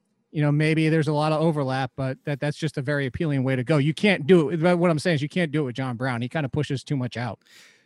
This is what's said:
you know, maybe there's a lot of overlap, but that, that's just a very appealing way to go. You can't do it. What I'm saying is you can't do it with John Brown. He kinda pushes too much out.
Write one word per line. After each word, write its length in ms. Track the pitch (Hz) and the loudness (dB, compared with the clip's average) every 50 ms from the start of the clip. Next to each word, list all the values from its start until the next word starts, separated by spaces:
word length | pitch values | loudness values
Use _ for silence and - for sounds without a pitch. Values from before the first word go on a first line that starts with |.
| _ _ _ _ _ _ | _ _ _ _ _ _
you 100 | - 160 | -4 0
know, 120 | 147 147 147 | 2 2 2
maybe 340 | 147 151 156 160 156 160 160 | 2 2 2 2 2 2 2
there's 220 | 151 160 151 147 | 2 2 2 0
a 40 | 156 | 0
lot 200 | 147 151 156 156 | 0 0 0 0
of 80 | 151 | 2
overlap, 500 | 160 170 156 151 143 131 131 131 135 123 _ - | 0 0 0 0 -2 -2 -2 -2 -4 -4 _ -6
but 200 | 135 131 131 - - | -6 -6 -6 -6 -6
that, 160 | - 147 131 | -6 -6 -4
that's 180 | - 147 147 - | -4 -4 -4 -4
just 200 | - 151 - - | -6 -6 -4 -4
a 40 | |
very 260 | 131 120 147 143 139 131 | -4 -2 -2 -2 -2 -4
appealing 360 | - - 180 156 143 135 123 | -4 -4 -2 -2 0 0 0
way 140 | 131 135 127 | 0 0 0
to 60 | 123 | 0
go. 100 | 117 160 | 2 2
You 180 | 147 139 156 160 | 2 2 2 0
can't 320 | - - 208 190 - 151 | 0 2 2 2 2 4
do 260 | 131 190 175 156 131 | 6 6 6 6 4
it. 260 | 175 165 151 180 180 175 | 0 0 2 2 2 4
What 120 | 165 180 | 2 2
I'm 100 | 165 151 | 2 0
saying 160 | - 185 170 | 0 0 0
is 60 | 139 | 0
you 60 | 135 151 | 0 -2
can't 240 | - 185 175 160 | -2 -2 -2 0
do 120 | 135 151 151 | 0 -2 -2
it 20 | |
with 100 | 127 120 | -2 -4
John 220 | 113 131 131 123 107 | -6 -6 -6 -4 -4
Brown. 240 | 127 135 127 117 | -4 -4 -2 -2
He 80 | 120 123 | -4 -4
kinda 180 | - 160 147 135 | -4 -4 -4 -2
pushes 340 | - 151 143 - 147 127 | -2 -2 -2 -2 -4 -6
too 140 | - - 151 | -4 -4 -4
much 220 | 139 123 120 - 110 | -4 -4 -4 -6 -6
out. 220 | 123 117 98 - _ _ - - - - _ _ _ | -8 -8 -8 -10 _ _ -20 -20 -20 -20 _ _ _